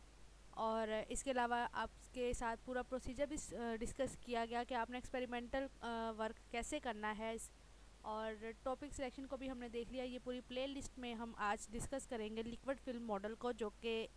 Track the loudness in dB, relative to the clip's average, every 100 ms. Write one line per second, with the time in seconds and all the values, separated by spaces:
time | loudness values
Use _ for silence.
0 | -16 -16 -16 -16 -10 0 2 4 4 2
1 | 2 0 2 4 6 6 4 2 0 -4
2 | -8 0 2 4 2 0 0 0 0 -2
3 | -2 2 2 2 -2 -2 0 0 0 2
4 | 2 0 0 2 2 2 2 2 0 -2
5 | -2 0 0 0 0 2 2 -2 -2 0
6 | 0 2 0 0 -2 0 2 2 0 0
7 | 0 2 0 0 -4 -10 -18 -18 -18 -8
8 | -2 0 0 -2 -4 -2 0 0 -2 -2
9 | -2 -2 -4 -2 -2 -2 -2 -2 -2 -2
10 | -2 -2 -2 -4 -2 -2 0 -2 -6 -4
11 | -4 -2 -4 0 2 2 0 -2 0 -2
12 | 0 -2 0 -2 -2 -2 0 0 0 -2
13 | 0 2 0 0 0 2 0 0 0 2
14 | 0